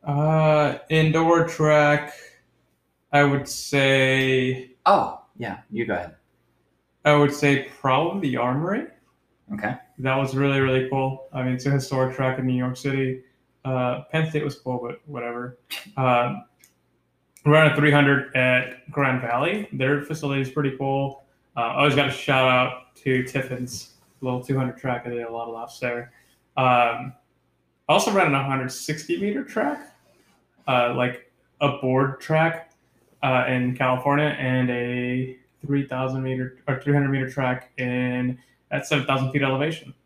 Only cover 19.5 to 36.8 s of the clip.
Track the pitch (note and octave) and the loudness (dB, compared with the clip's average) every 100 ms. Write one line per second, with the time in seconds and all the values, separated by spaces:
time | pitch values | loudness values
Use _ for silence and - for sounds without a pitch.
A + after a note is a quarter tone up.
19.5 | G#3 G3+ C3+ B2+ C#3+ C#3+ D#3 D3 C#3 C3 | -2 -6 -2 0 0 -2 -6 -4 -2 -2
20.5 | - C#3 C3 C3+ C3+ C3+ - _ _ _ | -2 -4 -2 -4 -2 -2 -6 _ _ _
21.5 | - A#2 B2 C#3+ C#3+ C3+ B2+ - C3+ C3 | -6 -4 2 2 4 0 -2 0 2 4
22.5 | B2+ B2+ - - _ - C3 B2+ C#3 B2+ | 4 2 -4 -18 _ -2 0 0 -4 -6
23.5 | B2 B2 - - _ _ _ B2+ B2+ B2+ | -8 -8 -10 -16 _ _ _ -6 -6 -2
24.5 | C3+ B2+ A#2 C3+ A#2+ B2 A#2+ A#2 A#2 A#2 | -2 -2 -4 -6 -6 -6 -8 -8 -8 -10
25.5 | A2+ A#2+ - B2 A#2+ B2 _ _ _ _ | -10 -12 -8 -6 -6 -10 _ _ _ _
26.5 | - C3 B2 A#2+ A#2 C3 - _ _ _ | 0 4 4 4 0 -8 -14 _ _ _
27.5 | _ _ _ - E3+ G3+ G3 E3+ C#3 C3 | _ _ _ 0 2 2 2 2 2 0
28.5 | C3+ B2+ - - D#3 - F3 G3+ G#3 - | -4 -4 -8 -8 -8 -6 -4 -2 -4 -6
29.5 | - C#4+ D4 - _ _ _ _ _ _ | -4 -4 -4 -12 _ _ _ _ _ _
30.5 | _ - B2+ A#2+ B2+ B2 - _ _ _ | _ -2 0 2 0 -2 -4 _ _ _
31.5 | _ C#3+ - C3 C3 C#3 - - D#3 D#3+ | _ -2 0 0 2 0 -2 -2 2 2
32.5 | D#3+ - _ _ _ _ _ C#3 B2+ B2+ | -2 -12 _ _ _ _ _ 0 2 2
33.5 | B2+ B2 B2+ B2+ B2+ C#3+ C#3+ D3+ C#3+ C3 | 0 -2 0 0 0 2 2 2 0 0
34.5 | B2+ B2 A#2+ A#2+ B2 B2 B2+ C3 B2+ _ | 0 0 0 -2 -2 -2 -2 -4 -10 _
35.5 | _ - C#3+ C3+ B2+ C3 C3 C3 C3 B2+ | _ -2 -2 -2 -4 -2 -2 -4 -4 -6
36.5 | - - C3 | -10 -4 -4